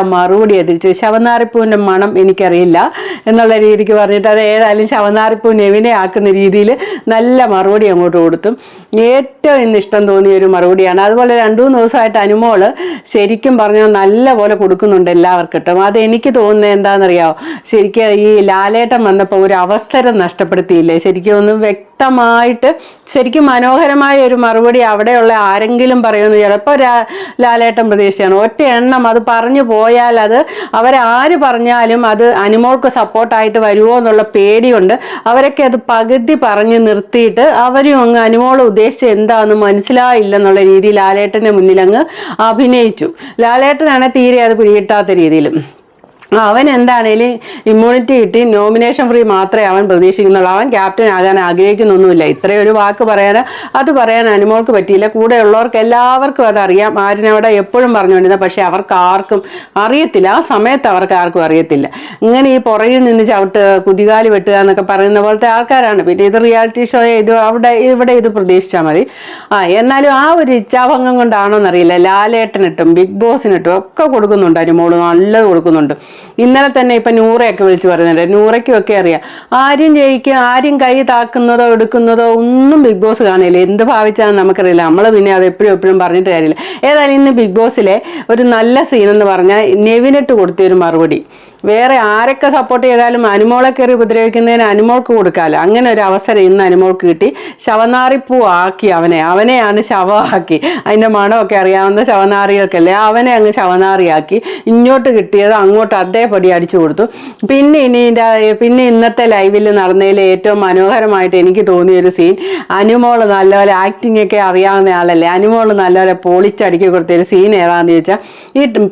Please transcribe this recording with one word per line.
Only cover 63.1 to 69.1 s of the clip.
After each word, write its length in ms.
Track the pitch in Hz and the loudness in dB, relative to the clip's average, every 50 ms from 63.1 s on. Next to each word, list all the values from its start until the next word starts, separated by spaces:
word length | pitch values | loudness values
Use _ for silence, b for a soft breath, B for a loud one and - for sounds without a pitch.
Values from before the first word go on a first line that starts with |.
| 226 226 220 226 | 2 0 0 0
ചവിട്ട്, 320 | 226 196 196 190 190 208 202 196 196 185 190 | 0 0 -2 -2 0 0 2 2 2 0 0
കുതികാല് 420 | 196 190 185 208 214 220 220 226 220 208 | 0 0 0 2 2 2 2 2 2 0
വെട്ടുക 200 | 196 175 208 202 196 | 0 0 0 0 2
എന്നൊക്കെ 240 | 196 196 190 202 196 190 | 2 2 0 0 -2 -4
പറയുന്ന 340 | 196 196 196 202 208 208 202 | -2 -2 0 0 0 0 0
പോലത്തെ 240 | 214 214 214 240 233 226 | 0 -2 0 0 0 0
ആൾക്കാരാണ്. 480 | 233 240 233 277 262 247 220 208 190 180 175 | 0 -2 0 0 0 0 0 -2 -2 -2 -2
പിന്നെ 200 | 180 190 202 202 | 0 0 0 0
ഇത് 100 | 202 226 233 | 2 2 2
റിയാലിറ്റി 400 | 233 226 226 226 226 226 240 240 226 - | 2 2 2 0 -2 -2 -4 -6 -2 0
ഷോ, 80 | 247 233 233 233 226 214 | 0 0 0 0 0 0
ഇത് 100 | 220 226 226 220 | 0 0 0 0
അവിടെ 260 | 220 226 240 226 240 240 226 254 | 0 0 0 0 0 2 2 2
ഇവിടെ 280 | 254 254 240 247 247 247 240 | 0 2 0 0 2 2 2
ഇത് 80 | 220 226 208 | 0 0 -2
പ്രതീക്ഷിച്ചാൽ 480 | 214 190 180 180 185 190 - - 175 160 156 | -2 -2 0 0 0 0 -2 -4 -4 -2 0
മതി. 140 | 151 175 262 B | 0 -2 -2 B